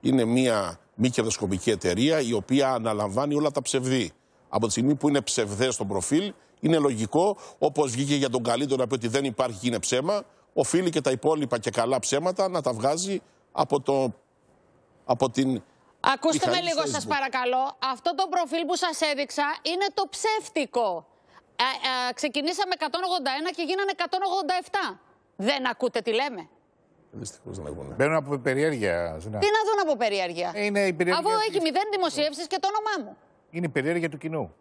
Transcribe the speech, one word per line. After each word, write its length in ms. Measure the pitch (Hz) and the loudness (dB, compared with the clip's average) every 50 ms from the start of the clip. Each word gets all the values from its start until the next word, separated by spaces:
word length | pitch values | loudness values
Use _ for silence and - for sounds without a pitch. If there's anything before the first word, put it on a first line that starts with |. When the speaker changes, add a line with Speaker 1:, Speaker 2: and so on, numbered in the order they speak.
Speaker 1:
είναι 240 | - 131 131 131 117 | 0 2 2 4 4
μία 540 | 113 120 127 131 127 113 107 98 87 85 - _ _ _ | 4 2 2 4 4 2 2 0 -2 -6 -10 _ _ _
μη 140 | - 110 127 | 0 0 2
κερδοσκοπική 600 | 123 - 110 110 107 - 104 92 98 90 - 123 | 2 2 0 0 0 -2 -2 -2 -2 0 2 0
εταιρεία, 500 | 110 92 - 92 87 98 123 147 160 156 | 0 2 2 0 2 4 2 2 2 2
η 120 | 139 117 120 | 0 0 -2
οποία 380 | 104 95 - 127 139 139 131 131 | -2 0 2 2 2 4 2 0
αναλαμβάνει 600 | 120 110 113 107 104 107 101 95 117 139 147 147 | 0 0 -2 0 0 -2 -2 0 0 0 0 0
όλα 160 | 147 151 147 | 0 0 0
τα 100 | 139 143 | -2 -2
ψευδή. 500 | 127 - - 135 127 127 131 131 104 - - _ _ _ _ _ _ _ | -4 0 -2 0 2 2 2 2 0 -2 -6 _ _ _ _ _ _ _
Από 160 | - 104 110 | -2 0 0
τη 60 | 107 | 0
στιγμή 240 | - 117 117 139 151 | 0 2 2 2 2
που 140 | 139 - 147 | 4 2 2
είναι 120 | 143 139 | 2 2
ψευδές 540 | - - - - 113 101 101 98 127 131 113 | 0 0 0 0 0 -2 0 0 0 0 0
το 100 | - 107 | -2 -4
προφίλ, 480 | 98 98 98 90 - 151 160 196 208 - - _ _ _ _ | -2 -2 -4 -2 2 2 2 0 0 -8 -12 _ _ _ _
είναι 180 | - 151 165 160 | 2 2 4 4
λογικό, 600 | 147 143 127 107 113 104 - 151 180 208 202 - - - - _ | 4 2 2 0 -2 0 2 4 4 4 2 -2 -8 -20 -6 _
όπως 320 | - 156 139 147 151 135 | 0 2 2 2 0 0
βγήκε 240 | 113 123 143 139 147 | 0 -2 0 2 2
για 140 | 143 139 131 | 2 2 2
τον 140 | 117 127 117 | 0 0 0
Καλύτο 320 | 120 117 120 143 139 135 | 2 0 0 2 0 0
να 120 | 127 127 113 | 0 0 0
πει 60 | 135 | 0
ότι 140 | 127 110 117 | -2 -2 0
δεν 160 | 110 139 139 | 0 0 0
υπάρχει 340 | 139 107 - 131 123 113 95 | 0 0 0 -2 -2 -2 -4
και 80 | 95 123 | -2 -2
είναι 120 | 120 107 | -2 -2
ψέμα, 440 | - - 123 123 135 175 208 208 202 - _ _ _ _ _ | -2 0 0 0 2 2 0 -2 -2 -6 _ _ _ _ _
οφείλει 360 | - 135 - - 175 185 175 | 0 0 2 2 2 2 2
και 120 | 160 165 | 0 2
τα 100 | 135 143 | 0 0
υπόλοιπα 460 | 131 120 - 151 156 151 147 117 - 120 | 0 2 2 2 2 2 0 -2 -2 -2
και 100 | 104 123 | -2 -2
καλά 300 | 104 - 113 120 135 127 | 0 0 0 2 0 0
ψέματα 500 | - - - 139 160 180 185 185 190 190 | 0 0 0 0 0 0 0 0 0 0
να 120 | 180 170 | 0 0
τα 120 | 143 135 120 | -2 -2 -2
βγάζει 480 | 113 110 135 151 165 180 190 196 180 - _ _ _ _ _ | 0 0 0 0 0 -2 -4 -4 -6 -6 _ _ _ _ _
από 300 | _ - 147 139 151 143 | _ -2 0 2 0 0
το, 320 | 131 - 139 135 135 123 104 _ _ _ _ _ _ _ _ _ _ _ _ _ _ _ _ _ _ | 2 2 2 2 2 0 -2 _ _ _ _ _ _ _ _ _ _ _ _ _ _ _ _ _ _
από 240 | - 123 120 135 127 | -2 2 2 2 2
την 340 | 113 - 135 131 131 107 - _ _ _ _ _ _ _ | 2 2 0 2 0 -2 -6 _ _ _ _ _ _ _
Speaker 2:
Ακούστε 460 | - - 269 269 - 320 311 302 370 | 2 2 2 2 2 0 2 2 2
με 60 | 339 | 2
Speaker 1:
μηχανή 160 | 359 359 349 339 | 2 2 0 0
Speaker 2:
λίγο, 140 | 330 285 | 0 0
Speaker 1:
Facebook. 120 | 311 285 - | 0 -2 -2
Speaker 2:
σας 120 | 302 - | -4 -2
παρακαλώ. 720 | - 302 285 277 269 - 262 247 247 254 254 262 269 - _ - 262 262 | -2 -2 -2 -2 -2 -2 -2 0 0 0 0 0 -2 -4 _ -4 -4 -4
Αυτό 220 | 226 - 339 349 | -2 -2 -2 0
το 120 | 339 381 359 | 0 -2 0
προφίλ 360 | 349 370 339 262 269 330 339 | 0 -2 0 0 -2 -2 0
που 100 | 285 359 | 0 0
σας 260 | - 370 349 311 320 320 302 | 0 0 -2 0 0 0 0
έδειξα 320 | 294 262 285 - - - 285 285 311 - | 0 0 -4 -4 -2 -2 -2 -2 -2 -4
είναι 240 | - 302 339 359 392 403 - | -4 -2 0 0 -2 0 0
το 100 | - 392 302 | -2 -4 -2
ψεύτικο. 960 | - - - 440 440 440 - - - 330 285 - - 240 233 202 175 165 - _ _ _ _ _ - - _ _ _ | -4 -2 0 0 0 0 -4 -4 -2 -2 -2 0 0 0 0 0 -2 -4 -8 _ _ _ _ _ -20 -20 _ _ _
Ε, 80 | - 240 | 0 0
ε, 500 | 262 262 - - 254 262 254 247 247 247 | 0 0 0 0 0 0 0 0 -2 -2
ξεκινήσαμε 580 | - - 294 233 294 285 320 359 320 403 359 359 | -2 -4 -2 -2 -2 -2 -2 -2 -2 -2 -2 -2
εκατόν 280 | - 330 294 - 339 370 | -2 -2 -4 -2 -2 -2
ογδόντα 280 | 370 359 359 269 269 262 285 | 0 -2 0 0 -2 -2 -2
ένα 100 | 311 359 | -4 -4
και 100 | 330 - 339 277 | -4 -4 -4 -2
γίνανε 220 | 370 381 403 392 | -2 -2 -2 -2
εκατόν 280 | 381 - 349 - - 370 392 392 | -2 -2 -4 -2 -2 -2 0 0
ογδόντα 260 | 349 392 381 285 370 359 | 0 -2 0 0 -2 -2
εφτά. 380 | 349 - - 403 370 247 190 - _ _ _ _ _ _ _ | -4 -4 -4 -4 -4 -4 -6 -10 _ _ _ _ _ _ _
Δεν 320 | - 190 226 285 277 254 254 | -4 -2 -2 0 0 -2 -4
ακούτε 300 | 233 - - 247 - 233 | -2 0 -2 -2 -2 -2
τι 120 | 185 240 214 | -2 0 0
λέμε; 340 | 226 269 294 247 185 160 - _ _ _ _ _ _ _ _ _ _ _ _ | 0 0 -2 -4 -10 -14 -16 _ _ _ _ _ _ _ _ _ _ _ _
Speaker 1:
Δυστυχώς 460 | - 107 113 107 - - _ - 101 98 | -14 -12 -12 -12 -14 -16 _ -14 -12 -10
δεν 100 | 82 73 | -10 -10
ακούνε. 260 | 71 82 71 71 76 98 | -10 -10 -10 -12 -2 0
Speaker 3:
Μπαίνουν 180 | 135 147 160 | 2 2 2
από 220 | 160 147 139 143 135 | 0 0 0 -6 -2
περιέργεια, 800 | 120 139 131 135 147 160 151 123 107 95 85 85 87 82 80 80 | 0 0 0 2 2 0 0 0 0 0 2 0 0 -2 -6 -8
Ζήνα. 200 | 82 110 107 104 | -10 -8 -4 0
Speaker 2:
Τι 80 | - 415 415 | 0 2 2
να 60 | 440 440 392 | 2 2 2
δουν 120 | 440 403 381 | 2 0 2
από 100 | 311 294 208 | 0 0 0
περιέργεια; 540 | 240 220 202 196 185 175 175 165 175 180 170 | 0 0 0 0 -2 -2 -2 -4 -4 -4 -2
Speaker 3:
Ε, 100 | 208 208 | -2 -2
είναι 140 | 208 202 202 202 190 | 0 2 2 2 2
η 60 | 175 | 2
περιέργεια 340 | 151 175 175 185 - 320 403 | 2 2 2 2 2 2 2
Speaker 2:
Αφού 80 | 440 440 | 2 2
Speaker 3:
της 80 | 427 440 | 0 0
Speaker 2:
έχει 140 | 349 392 | 0 0
μηδέν 220 | 339 320 262 359 415 427 | 0 2 0 0 0 0
δημοσίευσης 560 | 403 392 330 320 - - 294 302 294 262 349 302 | 0 0 0 0 0 0 -2 -2 -2 -6 -6 -4
και 100 | 381 370 | -4 -2
το 60 | - 392 415 | -2 0 0
όνομά 360 | 440 427 440 415 349 233 - | 0 -2 -2 -4 -4 -6 -8
μου. 80 | - _ _ _ _ _ _ _ | -14 _ _ _ _ _ _ _
Speaker 3:
Είναι 160 | - 165 175 | -6 -4 -4
η 40 | 160 | -2
περιέργεια 400 | 131 147 131 156 170 175 165 170 | -2 0 0 0 0 0 0 -2
του 80 | 143 139 | -6 -6
κοινού. 360 | - 160 160 156 123 80 - _ | -8 -6 -6 -4 -6 -6 -10 _